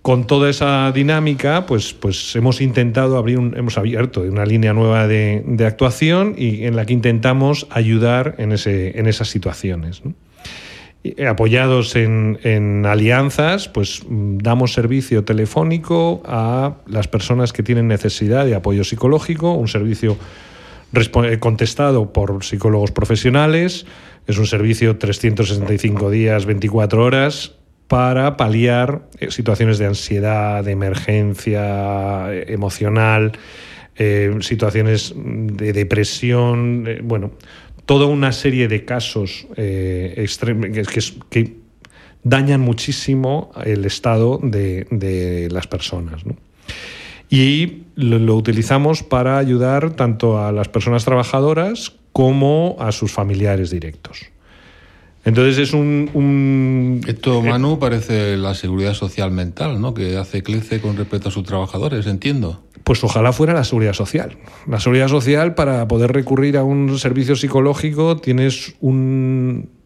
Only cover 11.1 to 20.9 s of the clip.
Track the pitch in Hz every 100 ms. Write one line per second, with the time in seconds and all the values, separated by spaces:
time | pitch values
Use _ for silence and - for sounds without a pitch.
11.1 | - 139 107 110 127 131 127 113 120 110
12.1 | 110 107 107 117 107 104 104 104 104 107
13.1 | 123 139 135 151 190 196 - 101 - -
14.1 | 110 101 98 107 120 127 - 117 131 131
15.1 | 113 101 110 107 - 160 165 156 170 165
16.1 | 175 - 117 113 123 135 147 - 110 101
17.1 | 110 - 123 120 - 110 120 117 104 110
18.1 | - 104 123 139 104 90 101 95 113 127
19.1 | 151 - 165 165 170 113 107 107 107 113
20.1 | 101 - - - - - - -